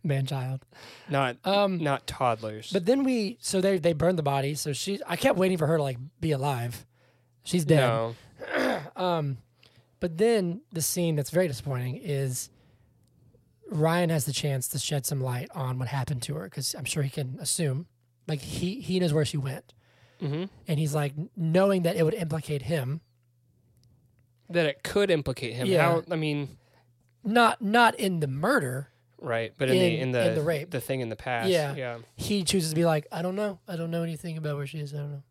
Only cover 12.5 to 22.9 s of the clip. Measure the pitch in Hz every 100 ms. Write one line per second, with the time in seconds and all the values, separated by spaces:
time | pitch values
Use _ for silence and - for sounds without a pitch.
12.5 | _ _ _ _ _ _ _ _ _ _
13.5 | _ 403 165 160 170 170 160 135 131 151
14.5 | 135 - 143 - 147 123 139 127 123 -
15.5 | - 131 127 123 139 123 131 - 147 185
16.5 | - 127 - 131 - 139 - 131 139 160
17.5 | - 160 131 175 _ _ _ - 151 -
18.5 | - 180 233 175 185 180 151 147 151 135
19.5 | 135 _ _ _ _ _ _ 151 147 190
20.5 | - - 151 156 151 143 147 165 - 160
21.5 | 175 196 196 170 165 160 220 165 160 -
22.5 | 143 120 165 127